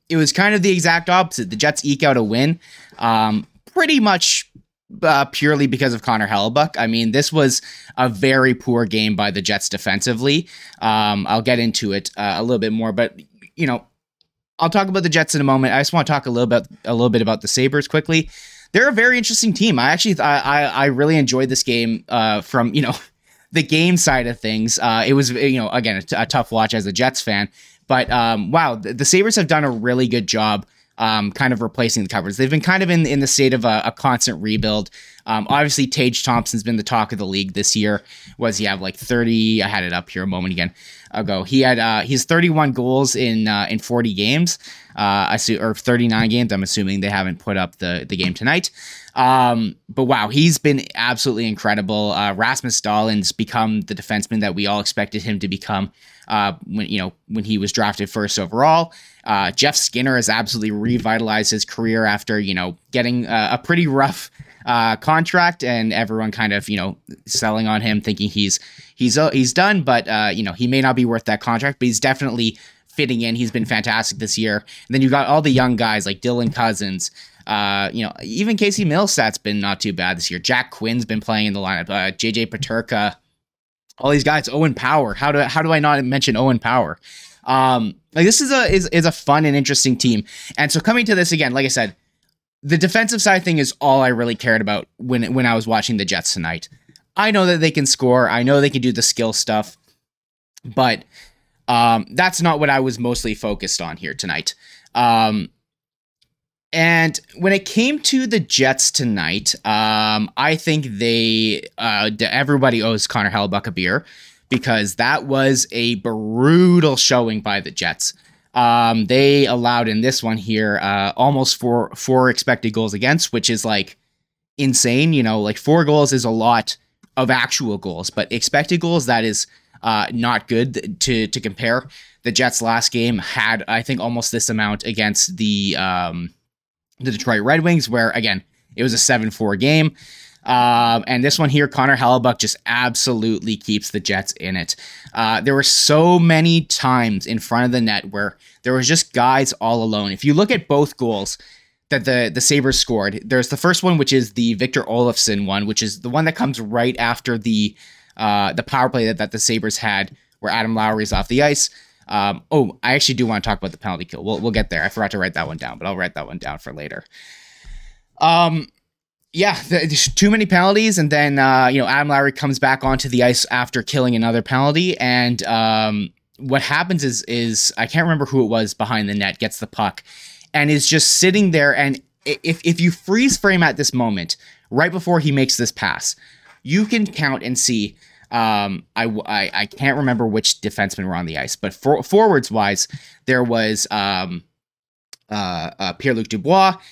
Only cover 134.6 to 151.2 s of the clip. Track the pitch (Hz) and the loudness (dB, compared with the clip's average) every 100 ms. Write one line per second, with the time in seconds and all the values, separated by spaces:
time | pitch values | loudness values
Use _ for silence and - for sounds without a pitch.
134.6 | 107 104 - 110 107 104 - 180 107 101 | -2 -2 -4 -2 0 0 -2 0 -2 0
135.6 | 98 69 92 90 87 85 87 - _ _ | -2 -2 -2 -2 -4 -6 -10 -14 _ _
136.6 | _ _ _ - 127 104 - 110 110 160 | _ _ _ -10 -6 -4 -2 0 2 2
137.6 | 170 170 120 120 113 117 110 95 - _ | 4 2 2 0 0 0 -2 -2 -6 _
138.6 | _ - 123 113 - 123 110 - 107 98 | _ -4 -2 0 2 2 0 -4 -2 0
139.6 | 135 156 156 - - - - _ - 123 | 2 4 2 -2 -14 -20 -20 _ 0 2
140.6 | 120 117 117 117 107 123 139 - 147 143 | 4 4 4 2 0 -2 0 2 2 2
141.6 | 143 - 131 131 123 127 123 113 107 - | 2 2 2 4 4 4 2 0 -4 -6
142.6 | - 120 123 110 135 117 110 107 113 101 | -4 -2 0 -2 -2 0 0 -2 -4 -6
143.6 | - 104 - 107 90 95 95 - 92 92 | -2 -4 -4 -6 -4 -4 -4 -8 -6 -6
144.6 | 85 - - - - 113 113 110 117 139 | -6 -10 -14 -20 -8 -2 0 2 2 2
145.6 | 135 - - 151 170 180 165 160 170 165 | 2 2 4 4 6 6 6 4 4 2
146.6 | 160 - 131 127 113 98 - 113 - 117 | 0 -2 2 2 2 -2 -4 -6 -2 0
147.6 | 123 123 113 104 98 101 101 - _ _ | 0 0 0 -2 -4 -6 -6 -8 _ _
148.6 | 123 131 127 165 - 120 123 135 135 - | -2 0 2 0 0 2 4 4 0 -2
149.6 | 113 117 113 104 101 95 143 147 208 233 | -2 0 0 -2 -4 -2 2 2 2 0
150.6 | - 147 143 - 120 104 | 0 2 0 -2 -2 -2